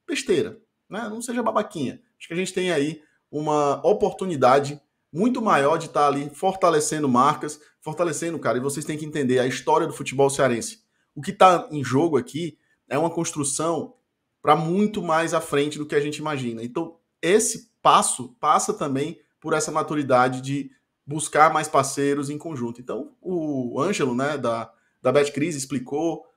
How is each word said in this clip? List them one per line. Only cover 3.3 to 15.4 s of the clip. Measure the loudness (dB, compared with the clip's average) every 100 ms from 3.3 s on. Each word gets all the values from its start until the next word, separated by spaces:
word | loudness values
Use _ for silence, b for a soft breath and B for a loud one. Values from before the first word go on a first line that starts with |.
uma | -6 0 2 2 2 0
oportunidade | 0 -2 -2 -6 2 6 6 2 -8 _ _ _
muito | 0 0 2
maior | 2 4 4 2
de | -2
tá | 2 2
ali | 2 -4
fortalecendo | -2 -2 2 4 4 2 0 2
marcas, | 4 4 2 -4 -12 b b
fortalecendo, | -10 -2 -2 -2 -6 -4
cara, | -2 0
e |
vocês | -2 -4 -6
têm | -6
que | -6
entender | -2 2 2
a | 2
história | -2 2 2 2
do |
futebol | -4 -6 2 2
cearense. | 4 2 2 -4 -12 _ _ _ -14
O |
que | -6
tá | 6 8 6 0
em | -6
jogo | 0 2 4 2
aqui | -2 -6 -8 -10 _ _ -4
é | -2
uma | 0
construção | -2 -6 -4 -4 -2 -2 -2 -4 _ _ _ _ _
pra | 2 2
muito | 2 0 0 -2
mais | -2 0 0
à | -2